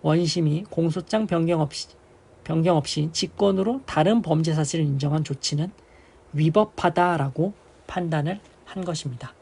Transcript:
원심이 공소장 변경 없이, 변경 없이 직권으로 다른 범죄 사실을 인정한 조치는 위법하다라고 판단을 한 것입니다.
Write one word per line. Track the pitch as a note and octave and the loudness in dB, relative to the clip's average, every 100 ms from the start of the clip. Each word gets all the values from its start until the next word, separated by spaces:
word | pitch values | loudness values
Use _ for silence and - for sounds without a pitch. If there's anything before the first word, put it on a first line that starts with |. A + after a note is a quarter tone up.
원심이 | D#3 D#3+ E3+ F3+ D#3 D3+ G3+ | 2 2 2 2 0 0 -4
공소장 | - E3 E3+ - A3 G#3+ | -2 0 -2 -2 -2 0
변경 | E3+ E3 E3 | 0 2 0
없이, | D3 - - - _ - _ - | 0 -4 -14 -18 _ -20 _ -20
변경 | - D#3+ E3 E3 | -4 0 2 2
없이 | C3+ - D3+ | 0 -2 -2
직권으로 | - - - G3+ F#3+ G3 C4+ - | -2 -6 0 2 2 0 -2 -4
다른 | - D#3 A3+ | 2 4 4
범죄 | E3+ D#3 D#3+ | 2 0 2
사실을 | D#3 D3 E3 D3+ | 0 0 0 0
인정한 | C#3 C#3+ D#3 | 0 0 0
조치는 | D3 C3+ - D3 F3 - _ - - - - | -2 -6 -4 -4 -4 -8 _ -20 -20 -20 -8
위법하다라고 | D3 D#3 G3+ G#3+ - F3+ E3 F3 E3 C3+ C3 F3+ G#3 - - - | 0 4 4 2 0 0 2 2 2 -2 0 -2 -4 -20 -20 -8
판단을 | F#3 E3+ D#3 D3 G3+ - - - | -6 -2 -2 -2 -4 -12 -20 -14
한 | F#3+ F3+ | -10 -6
것입니다. | D#3+ C#3 A#2+ - - | -6 -8 -10 -14 -18